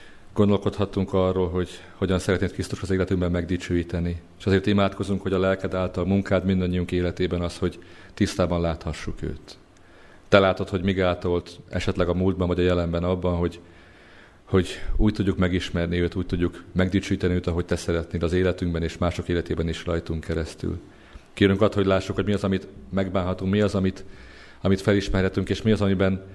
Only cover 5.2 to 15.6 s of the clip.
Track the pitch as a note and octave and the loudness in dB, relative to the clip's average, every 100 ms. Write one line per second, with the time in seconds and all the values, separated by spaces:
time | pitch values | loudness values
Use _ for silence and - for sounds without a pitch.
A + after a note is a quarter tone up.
5.2 | F#2+ F#2 F#2+ F#2+ F#2 F#2 F2+ F#2 F2 G2 | 0 2 2 0 -2 -2 -2 -2 0 0
6.2 | G2 F#2+ F2+ F#2+ F2+ F2+ F2 F2+ F2 - | 2 2 2 2 2 0 0 0 0 0
7.2 | F2+ F2 F2 - F2+ - - - - - | -2 0 -4 -2 -4 -4 -12 -20 -18 -2
8.2 | G2 - F2 F2 E2+ D#2+ - D2+ - - | 0 2 0 2 0 -2 -6 -8 -8 -6
9.2 | D2 D2 - - - - - - - - | -8 -8 -14 -20 -20 -20 -20 -20 -20 -20
10.2 | - G2+ F#2+ F2+ F#2+ F#2+ F#2+ F#2 F#2 F2 | 4 6 6 2 -2 -2 0 2 2 0
11.2 | F#2 F2 - - - F2+ - F2+ F2 F2 | 0 -2 -2 -12 -8 -4 -2 0 0 2
12.2 | F#2 F#2 F2+ F2 F2+ F2 E2+ E2+ F2 F#2 | 2 2 0 2 2 2 0 0 0 0
13.2 | F2+ F2 F2 - - - - - - - | 0 0 0 -4 -14 -20 -20 -20 -20 -20
14.2 | - - - F#2+ F2 - - - G#2+ G#2 | -20 -20 0 2 2 -2 -2 2 2 2
15.2 | G2 F2+ F2+ F2+ | 0 0 0 0